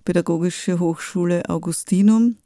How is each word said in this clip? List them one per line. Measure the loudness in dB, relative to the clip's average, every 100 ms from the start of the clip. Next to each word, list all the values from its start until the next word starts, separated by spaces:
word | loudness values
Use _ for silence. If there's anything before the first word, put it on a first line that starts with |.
| -2
Pädagogische | -2 0 0 -2 -4 -4 0
Hochschule | 0 -2 -6 -2 0 0 -2
Augustinum | -4 -4 -6 -2 4 4 6 2 0